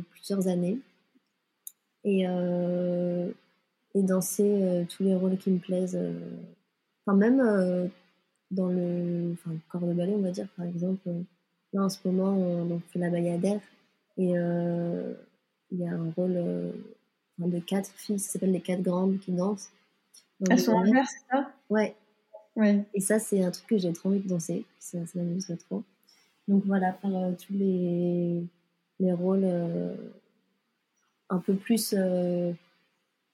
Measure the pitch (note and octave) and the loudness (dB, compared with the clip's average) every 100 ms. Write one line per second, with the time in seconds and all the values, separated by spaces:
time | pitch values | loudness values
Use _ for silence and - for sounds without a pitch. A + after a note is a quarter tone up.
0 | E3+ _ - G3 F#3 F3+ F3 B3 - _ | -6 _ -6 -2 0 0 0 -4 -8 _
1 | _ _ _ _ _ _ - - _ _ | _ _ _ _ _ _ -20 -20 _ _
2 | G3+ F#3+ F3+ F3+ F3+ F3 F3 F3+ F3+ F3 | -2 0 0 0 0 0 0 0 0 0
3 | F3+ F3 F3+ - _ _ _ _ _ G3 | -2 -2 -4 -8 _ _ _ _ _ 0
4 | F#3 F#3 F3+ - G#3 G3+ F#3 F3 E3+ - | 2 2 0 0 2 2 2 0 -2 -2
5 | F#3+ F#3 F#3 F#3+ G3 F3+ - F3+ F3+ F3+ | 0 2 2 0 0 0 0 -2 -2 -2
6 | F3 E3+ F3 F3 - - _ _ _ _ | -4 -6 -10 -14 -16 -20 _ _ _ _
7 | - G3 A3 C4+ A#3 G3+ F3+ F3+ F3+ - | 2 4 6 6 4 4 2 0 -2 -6
8 | _ _ _ _ - F#3+ F3+ F3+ F3 F3 | _ _ _ _ -8 -2 0 0 0 -2
9 | F3 F3 E3+ E3+ E3+ D#3+ - F3 F3 F3 | -2 -2 -4 -6 -8 -10 -8 -4 -2 0
10 | F3+ G#3 F#3 F#3+ G3 - F3 F3 F3+ F#3+ | 0 0 -2 -4 -8 -8 -8 -4 -2 -4
11 | F3+ E3+ F3+ _ _ _ _ G3 G3 - | -4 -6 -8 _ _ _ _ -2 0 -2
12 | F#3 F#3 F#3+ G3 F3+ F3 E3+ E3+ - F3+ | -2 0 2 2 0 0 -2 -4 -4 -4
13 | E3+ F3 F3 E3+ F#3+ G#3 - _ _ _ | -2 0 0 0 0 0 -6 _ _ _
14 | _ - F3+ F3 F3 E3+ F3 E3+ E3+ F3 | _ -2 0 2 0 0 0 -2 -2 -4
15 | F3 - - _ _ _ - F#3 E3+ F3 | -6 -10 -16 _ _ _ -10 -6 -4 -2
16 | E3 E3 F#3 F3+ F3 F3 - - - - | -4 -2 0 0 -2 -2 -4 -8 -14 -20
17 | _ _ _ - F3 F3 E3+ G3 G3 - | _ _ _ -6 -2 -2 -2 -4 -4 -8
18 | - G3+ - F#3 F#3+ F3 - F#3 F3+ F3+ | -6 -4 -4 -2 0 0 0 -2 0 0
19 | F#3+ F#3+ F#3 F3 F#3+ G3+ - _ _ _ | 2 0 -2 -2 -2 -2 -8 _ _ _
20 | _ - _ - F#3 G#3+ - F3+ G3 B3+ | _ -20 _ -4 2 4 4 4 6 6
21 | C4 - - C4+ C#4 - - G#3+ G3+ - | 4 -4 -2 -2 -2 -8 -2 0 0 -4
22 | _ _ _ - - A3 G#3 G3+ G#3 G3+ | _ _ _ -20 -6 2 6 6 2 -2
23 | F#3+ G#3+ - G3+ F#3 - - A3 F3+ E3 | 2 2 2 2 2 -2 0 0 2 0
24 | F#3+ G3 G3 F3 E3 F3+ - _ - F3 | 0 0 0 -2 -2 -6 -8 _ -10 -8
25 | E3+ F3 F3 F3+ F#3+ E3+ - G3 - _ | -6 -4 -4 -4 -6 -8 -8 -10 -10 _
26 | _ _ _ _ - G3 G3 G3 F#3 F#3+ | _ _ _ _ 2 2 4 2 0 -2
27 | G3 F#3 F#3 F3+ - G3 G3 F#3 F3 F3 | -4 -2 -2 -4 -6 -2 0 0 0 0
28 | F3 F3 F3 F3 F3 _ _ _ _ - | 0 0 0 -2 -6 _ _ _ _ -2
29 | F#3 F3 F3+ G3 F#3+ F3 E3+ F3 F3 F#3 | 0 2 2 2 2 0 -2 -2 -4 -8
30 | - - _ _ _ _ _ _ _ _ | -12 -18 _ _ _ _ _ _ _ _
31 | _ _ - F#3 - F#3+ - A3+ - G3 | _ _ -4 -2 0 0 0 0 0 0
32 | F#3 F3+ F3+ F3 F3 E3+ _ _ _ _ | 0 0 0 0 -2 -4 _ _ _ _
33 | _ _ _ | _ _ _